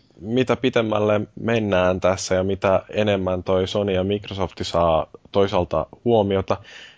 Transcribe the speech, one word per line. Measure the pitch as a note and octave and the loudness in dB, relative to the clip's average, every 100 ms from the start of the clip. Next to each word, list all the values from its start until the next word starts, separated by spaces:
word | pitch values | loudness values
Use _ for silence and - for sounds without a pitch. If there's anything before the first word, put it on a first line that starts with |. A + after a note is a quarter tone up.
| _ - | _ -16
mitä | G2+ B2 B2 A#2 | -4 -2 0 0
pitemmälle | C3 A#2+ A2 G#2 G#2+ G#2 - - | 0 0 0 0 2 0 -2 -6
mennään | G#2+ A#2 G#2 F#2 F2+ F#2 | -2 0 2 2 2 2
tässä | F2+ F#2+ - | 0 0 0
ja | F#2 | -2
mitä | F#2+ G2 G2+ F#2 - | 0 0 2 2 0
enemmän | G#2 G#2+ G2 F#2 F#2 | -2 0 0 0 -4
toi | F2+ F#2 F#2 | 0 0 0
Sony | G#2 G2+ | -2 0
ja | F#2 | 0
Microsoft | F#2+ G2+ G2 G2 F2+ - | 0 -4 -6 -6 -6 -6
saa | F#2+ E2+ E2+ D#2+ - - _ | -4 0 2 2 -2 -10 _
toisaalta | G2+ G2 G2 F2+ D#2+ - - | 0 2 0 0 -2 -4 -6
huomiota, | A#2 A2+ G2 G2 - G2+ - - - | 0 2 2 0 -2 -6 -6 -20 -20